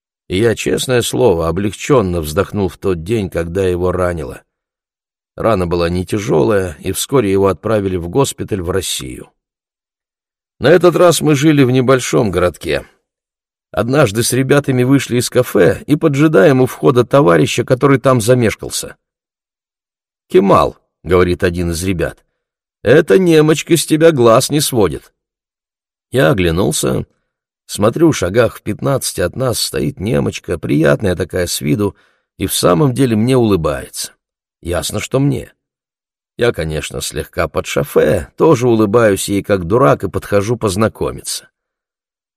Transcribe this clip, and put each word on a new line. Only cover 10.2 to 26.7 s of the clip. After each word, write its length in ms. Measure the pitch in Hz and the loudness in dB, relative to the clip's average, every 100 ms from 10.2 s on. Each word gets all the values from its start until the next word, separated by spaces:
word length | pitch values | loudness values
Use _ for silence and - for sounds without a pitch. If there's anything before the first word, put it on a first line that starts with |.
| _ _ _ _ | _ _ _ _
На 100 | 120 | 2
этот 260 | 175 175 165 | 4 4 4
раз 240 | 180 165 | 4 4
мы 160 | 143 143 | 2 2
жили 280 | 156 147 | 4 4
в 80 | 127 | 4
небольшом 600 | 127 123 131 - 151 113 | 2 2 2 2 0 0
городке. 540 | 90 87 80 82 71 - _ _ _ _ _ _ _ _ | 0 -2 -2 -6 -6 -6 _ _ _ _ _ _ _ _
Однажды 520 | - 113 135 131 104 | -6 -2 2 2 0
с 80 | 117 | -2
ребятами 520 | 120 131 143 143 127 | -2 2 0 2 0
вышли 340 | 123 139 - 120 | 2 2 0 -4
из 120 | 117 | 0
кафе 540 | 120 123 208 170 - - | -2 0 2 2 2 -2
и 120 | 175 | 0
поджидаем 640 | 165 139 160 156 180 131 | 0 2 2 4 4 4
у 40 | 127 | 0
входа 400 | - 151 123 120 | 0 0 2 2
товарища, 600 | 139 160 170 139 - 117 | 4 4 4 2 -2 -2
который 340 | 123 143 135 | 0 2 2
там 220 | 135 127 | 2 0
замешкался. 760 | 107 127 113 - 62 - - - _ _ _ _ _ _ _ _ _ _ _ _ _ | 2 2 2 -2 -10 -10 -10 -16 _ _ _ _ _ _ _ _ _ _ _ _ _
«Кемал», — 480 | 180 196 156 69 - _ _ | 0 4 2 2 -4 _ _
говорит 400 | 73 90 90 87 | 0 2 2 2
один 280 | 92 87 85 | -2 -2 -4
из 120 | 82 | -4
ребят, — 400 | 95 92 73 - _ _ _ _ _ _ | -4 -4 -4 -8 _ _ _ _ _ _
«эта 360 | - 143 160 190 | 0 0 4 2
немочка 560 | 180 156 151 160 - 160 | 4 4 4 0 0 -2
с 100 | - | 0
тебя 260 | 156 165 | 2 4
глаз 380 | 151 117 113 - | 4 4 4 2
не 120 | 156 | -2
сводит». 520 | - 123 92 67 - _ _ _ _ _ _ _ _ _ _ | -2 0 0 -2 -14 _ _ _ _ _ _ _ _ _ _
Я 220 | 120 151 | 0 0
оглянулся, 760 | 117 87 82 113 | 2 0 0 0